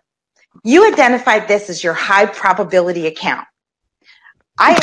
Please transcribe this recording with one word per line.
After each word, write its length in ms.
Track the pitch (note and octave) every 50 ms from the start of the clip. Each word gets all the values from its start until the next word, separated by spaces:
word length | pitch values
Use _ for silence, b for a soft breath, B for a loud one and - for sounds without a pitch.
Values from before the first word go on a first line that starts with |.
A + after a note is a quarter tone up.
| _ _ _ _ _ _ _ _ _ _ _ _ -
"You 240 | A3 C4+ F4 G#4+ G#4+
identified 560 | - D4+ C4+ A#3+ B3+ A#3+ - C4 G#3+ G#3+ G#3+
this 220 | - G3+ - G3+ -
as 140 | E3+ - -
your 100 | E3+ E3
high 320 | - - - G3 G3 G#3+
probability 800 | G#3 - - - F#3+ F3+ G#3 G3 D#3+ F#3+ F3+ F3 F3+ F3 E3+ D#3+
account. 400 | D#3 D#3 - - D#3 B2+ - - - _ _ _ _ _ _ _ _ _ _ b b b b b b b b _ _ _ -
I 140 | G#3+ D4 E4+ -